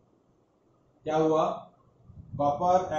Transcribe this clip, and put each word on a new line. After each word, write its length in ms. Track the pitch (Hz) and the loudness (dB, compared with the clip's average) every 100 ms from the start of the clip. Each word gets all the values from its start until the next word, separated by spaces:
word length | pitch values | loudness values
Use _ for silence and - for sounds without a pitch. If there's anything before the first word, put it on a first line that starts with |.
| _ _ _ _ _ _ _ _ _ _ | _ _ _ _ _ _ _ _ _ _
क्या 140 | 160 156 | -4 0
हुआ? 260 | 160 156 - - - _ _ _ - - - - | 2 2 0 -4 -12 _ _ _ -20 -20 -14 -4
Copper 400 | 143 147 180 180 180 | -2 0 2 2 2